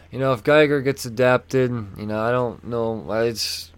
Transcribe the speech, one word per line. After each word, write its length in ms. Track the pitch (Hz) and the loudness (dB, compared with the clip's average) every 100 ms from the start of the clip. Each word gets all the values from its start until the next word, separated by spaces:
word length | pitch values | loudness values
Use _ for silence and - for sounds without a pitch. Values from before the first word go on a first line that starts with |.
| - | -14
You 80 | 123 | -4
know, 120 | 135 | -2
if 120 | 123 | 0
Geiger 380 | 147 151 147 147 | 4 6 6 4
gets 220 | 131 131 | 0 -4
adapted, 680 | 127 113 127 127 - 131 127 | -4 2 4 4 2 0 0
you 340 | 120 101 92 107 | -2 -8 -10 -6
know, 160 | 107 | -2
I 100 | 113 | 0
don't 320 | 123 123 95 | 0 -2 -6
know, 480 | - 117 113 110 76 | -8 -4 -2 -4 -4
it's 600 | 110 117 107 - - - | -2 0 -2 -6 -8 -14